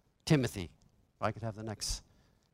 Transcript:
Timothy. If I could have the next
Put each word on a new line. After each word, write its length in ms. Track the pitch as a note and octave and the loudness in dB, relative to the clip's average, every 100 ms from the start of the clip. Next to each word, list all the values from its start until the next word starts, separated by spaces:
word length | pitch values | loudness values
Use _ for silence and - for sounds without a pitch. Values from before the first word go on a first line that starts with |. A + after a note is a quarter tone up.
| _ _ | _ _
Timothy. 460 | - D3+ A#2+ G2+ E2+ - - _ _ - | 4 4 4 -2 -8 -10 -20 _ _ -4
If 60 | |
I 100 | G#2 | -2
could 100 | G#2+ | -2
have 140 | A2+ G#2 | -6 -6
the 80 | |
next 380 | A2+ G2+ - - - _ _ _ _ | -6 -6 -4 -6 -8 _ _ _ _